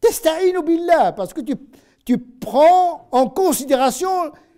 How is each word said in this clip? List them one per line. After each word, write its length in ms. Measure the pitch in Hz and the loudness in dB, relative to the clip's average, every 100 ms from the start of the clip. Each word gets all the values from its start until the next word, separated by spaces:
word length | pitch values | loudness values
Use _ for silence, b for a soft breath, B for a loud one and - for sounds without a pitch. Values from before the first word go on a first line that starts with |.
testa'inu 600 | 453 - 320 320 370 359 | 0 0 -2 0 0 -2
billah, 500 | 311 330 339 330 208 | -2 -2 2 2 2
parce 200 | 165 185 | -2 -10
que 80 | - | -8
tu, 140 | 240 269 - b b b | -8 -8 -10 b b b
tu 140 | - 247 | -4 -4
prends 880 | - - - 220 311 370 359 320 - | -4 -14 -6 2 4 6 2 -2 -4
en 160 | 247 262 | -2 0
considération 800 | 262 381 285 269 269 262 - 370 370 320 - b | 0 -2 -2 -2 0 0 -2 -4 -4 -6 -10 b